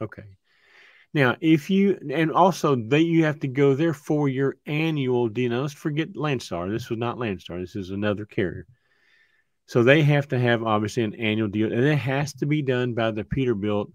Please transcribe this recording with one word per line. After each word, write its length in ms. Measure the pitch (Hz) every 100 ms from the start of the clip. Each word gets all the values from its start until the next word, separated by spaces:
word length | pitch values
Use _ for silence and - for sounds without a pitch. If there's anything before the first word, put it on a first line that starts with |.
Okay. 340 | 107 - 104 95 _ _ _ _ - _ _
Now, 220 | 156 127 113
if 300 | 160 160 -
you, 280 | 196 196 - 143
and 180 | 143 160
also 440 | 131 185 - 156 131
they, 240 | 110 147
you 240 | 170 165
have 160 | 156 143
to 80 | 139
go 260 | 127 143
there 200 | 135 165
for 340 | 147 - 151 143
your 280 | 131 135 - -
annual 640 | 151 160 151 127 123 120
deal. 220 | 110 123
Now, 120 | 120
let's 100 | 143
forget 400 | - 165 147 160
Landstar. 580 | 117 151 127 - 85 90
This 200 | 113 123
was 80 | 110
not 180 | 120 104
Landstar. 420 | 117 92 - 87
This 180 | 92 104
is 140 | 90
another 360 | 98 104 101 104
carrier. 400 | - 101 90 - _ _ _ _ _ _ _ _ _ -
So 160 | 127
they 200 | 117 151
have 260 | 147 147 143
to 100 | 127
have, 260 | 120 117
obviously, 400 | 113 107 104 123
an 100 | 110
annual 340 | - 110 107 110
deal, 240 | 104 107
and 120 | 113
it 120 | 139 151
has 380 | 120 135 147
to 120 | - 147
be 140 | 151
done 320 | 135 123 123
by 200 | 113 113
the 120 | 107
Peterbilt 680 | 98 139 127 104 104 104 104